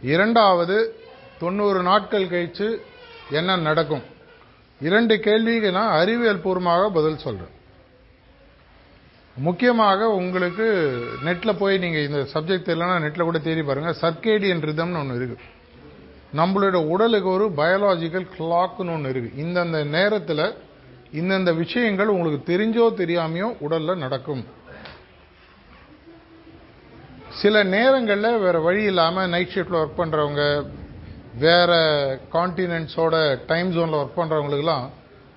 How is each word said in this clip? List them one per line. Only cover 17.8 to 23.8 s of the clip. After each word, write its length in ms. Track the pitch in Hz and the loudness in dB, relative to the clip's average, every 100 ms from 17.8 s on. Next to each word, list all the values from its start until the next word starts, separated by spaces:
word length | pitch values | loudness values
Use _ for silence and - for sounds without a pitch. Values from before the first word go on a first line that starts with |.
| 202 180 165 175 180 - | 2 2 0 -4 -8 -8
கிளாக்னு 520 | 160 170 185 180 180 165 | -2 0 0 -2 -6 -4
ஒண்ணு 120 | 139 | -4
இருக்கு. 340 | 131 117 131 | -4 -6 -8
இந்தந்த 420 | 160 180 175 160 | -4 -2 0 -2
நேரத்துல 680 | 147 156 202 208 165 151 175 226 - - - - - | -2 0 2 0 -2 -2 -2 -4 -18 -20 -20 -20 -14
இந்தந்த 440 | 147 180 190 185 165 | -6 -2 0 2 0
விஷயங்கள் 500 | 165 240 233 196 214 | -2 0 0 0 0
உங்களுக்கு 520 | 196 170 143 147 175 | 0 0 -2 -2 0
தெரிஞ்சோ 420 | 220 226 233 190 | 0 2 2 2
தெரியாமையோ 560 | 175 170 160 165 208 165 147 | -2 0 -2 -4 -6 -6 -4
உடல்ல 260 | 165 | -2